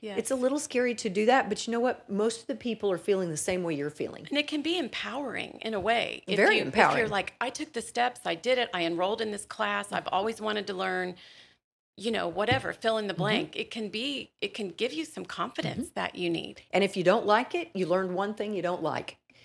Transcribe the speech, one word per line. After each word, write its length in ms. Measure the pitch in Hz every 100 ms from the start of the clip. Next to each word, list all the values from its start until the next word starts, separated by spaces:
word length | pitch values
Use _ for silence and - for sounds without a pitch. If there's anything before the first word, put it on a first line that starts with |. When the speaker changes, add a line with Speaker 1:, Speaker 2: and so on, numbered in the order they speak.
Speaker 1:
Yes. 160 | 214 202
Speaker 2:
It's 120 | 226
a 40 | 269
little 240 | 254 285
scary 340 | 294 247 247 233
to 140 | 220
do 160 | 185 214
that, 220 | 262 202
but 160 | 208 -
you 60 |
know 80 | 233
what? 300 | 247 - -
Most 320 | 202 220 220
of 60 | -
the 80 | 233
people 360 | 247 214 202
are 60 | 175
feeling 320 | 185 190 180
the 80 | 151
same 260 | - 185
way 120 | 170 147
you're 140 | 143
feeling." 360 | - - - -
Speaker 1:
And 80 | 277
it 100 | 294
can 140 | 302
be 160 | 285 359
empowering 840 | 262 - 208 240 277 - - -
in 120 | 220
a 60 | 214
way. 440 | 190 233 - 60 -
If 80 | 185
Speaker 2:
Very 200 | 233 427
Speaker 1:
you, 60 |
Speaker 2:
empowering. 280 | 135 202 175
Speaker 1:
if 60 | 147
you're 80 | 226
like, 240 | 202 185 -
"I 80 | 247
took 220 | 254 302
the 80 | 233
steps, 400 | 220 - 247 247 180
I 100 | 170
did 220 | 240 254
it, 120 | 233
I 100 | 180
enrolled 380 | 165 170 185 220
in 100 | 220
this 140 | 202 -
class, 460 | - 208 202 202
I've 140 | 180 165
always 280 | 185 214 220
wanted 280 | 214 208 202
to 60 |
learn," 420 | 185 190 185 180 175 - - - _ _ _ _ -
you 140 | 202
know, 160 | 208 175
whatever, 440 | 170 214 254 -
fill 240 | - 226 220
in 100 | 208
the 60 |
Speaker 2:
Mm-hmm. 80 | 170
Speaker 1:
blank. 340 | 196 208 151 -
It 160 | -
can 180 | 233 214
be, 420 | 208 269 269 - _
it 120 | -
can 160 | - 196
give 240 | - 262
you 120 | 311 311
some 200 | - -
confidence 600 | - 196 - - - 330
Speaker 2:
Mm-hmm. 60 | -
Speaker 1:
that 200 | 185 -
you 140 | 175
need. 320 | 165 - - -
Speaker 2:
And 120 | 185
if 120 | 196 196
you 80 |
don't 220 | 170 220 208
like 300 | 214 247 349
it, 140 | 330
you 120 | 196 170
learned 280 | 185 190 180
one 180 | 202
thing 200 | 214 208
you 80 | 208
don't 220 | 170 175
like. 340 | 156 123 - - _ _